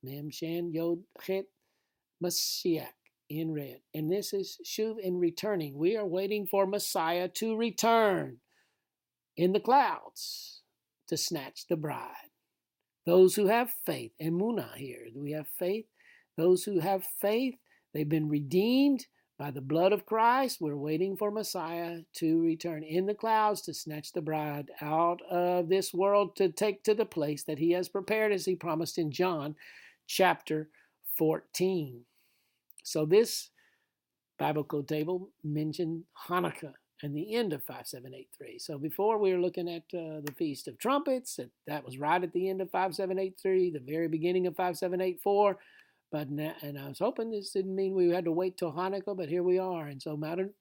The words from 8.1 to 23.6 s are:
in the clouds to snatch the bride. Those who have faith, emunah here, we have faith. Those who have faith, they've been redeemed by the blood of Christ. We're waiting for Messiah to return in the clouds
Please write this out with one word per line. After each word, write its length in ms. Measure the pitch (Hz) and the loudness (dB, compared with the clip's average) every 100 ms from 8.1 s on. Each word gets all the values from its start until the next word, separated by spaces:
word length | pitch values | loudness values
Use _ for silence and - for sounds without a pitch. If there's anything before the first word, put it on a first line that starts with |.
| 180 139 120 _ _ _ _ _ _ _ _ _ - | 4 -2 -10 _ _ _ _ _ _ _ _ _ 0
in 160 | 180 | 2
the 60 | 202 | 2
clouds 1040 | 214 269 240 160 - - - - - - _ _ _ _ - | 4 6 6 0 -10 -14 -12 -12 -14 -20 _ _ _ _ -6
to 80 | 160 | -4
snatch 520 | - 160 135 - - | -2 -4 -8 -14 -4
the 80 | 165 | -2
bride. 340 | 151 135 - - - _ _ _ _ _ _ _ - | -2 -6 -10 -14 -20 _ _ _ _ _ _ _ 4
Those 300 | 180 185 180 | 8 10 8
who 120 | 196 | 4
have 220 | 226 240 - - | 4 2 -4 -4
faith, 260 | 143 113 _ | -6 -6 _
emunah 540 | 160 170 214 220 120 - | -2 0 0 0 -4 -10
here, 320 | 139 120 117 117 | -12 -12 -14 -10
we 160 | 143 | -6
have 160 | 151 151 | -6 -8
faith. 380 | - 180 208 226 _ _ - _ - | -4 -2 -2 -6 _ _ -20 _ 2
Those 280 | 165 180 | 4 4
who 160 | 196 196 | 4 0
have 260 | 165 190 - - | 2 0 -2 -2
faith, 340 | 202 220 262 247 _ _ _ | 0 2 0 -4 _ _ _
they've 160 | 151 151 | -4 0
been 180 | 160 151 | 0 2
redeemed 800 | 147 143 175 214 254 285 262 - _ _ _ | 0 2 2 4 4 4 2 -4 _ _ _
by 120 | 143 | -8
the 100 | 139 | -8
blood 320 | 135 151 185 | 0 4 4
of 120 | 202 - | 4 0
Christ. 520 | 220 233 247 269 - | 2 4 4 2 0
We're 160 | 156 143 | -4 -2
waiting 400 | 147 156 190 190 | -2 0 0 0
for 160 | 208 | -2
Messiah 680 | 208 202 190 160 170 170 170 160 - | -2 -4 -6 -6 -4 -6 -8 -12 -2
to 260 | 165 165 | 2 4
return 420 | 165 160 170 156 | 4 0 -4 -6
in 220 | 156 165 190 | -2 0 0
the 80 | |
clouds 480 | 208 220 220 214 202 | -2 2 4 4 0